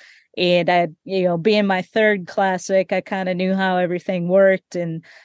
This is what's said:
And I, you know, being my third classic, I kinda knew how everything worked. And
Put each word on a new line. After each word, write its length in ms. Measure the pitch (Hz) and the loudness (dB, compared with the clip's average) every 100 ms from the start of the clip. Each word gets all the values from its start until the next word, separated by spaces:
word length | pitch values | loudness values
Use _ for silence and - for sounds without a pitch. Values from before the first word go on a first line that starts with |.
| - - _ - | -20 -20 _ -4
And 340 | 180 175 170 | 0 2 2
I, 160 | 175 170 151 | 2 0 -6
you 200 | - 190 | -6 -2
know, 120 | 180 170 | 0 0
being 300 | 208 208 202 | 2 2 2
my 160 | 185 | -2
third 460 | 185 226 214 208 170 | -2 0 2 0 -4
classic, 640 | - 190 185 - 190 180 | -2 -2 -2 0 0 0
I 80 | 185 | -4
kinda 340 | - 185 185 | -4 -6 -4
knew 200 | 180 185 | -2 -2
how 220 | 190 190 180 | 0 0 0
everything 520 | 175 180 - 180 170 | 0 -4 -4 -4 2
worked. 480 | 190 196 190 _ 180 | 4 4 2 _ -8
And 280 | 170 165 - - | -6 -8 -12 -20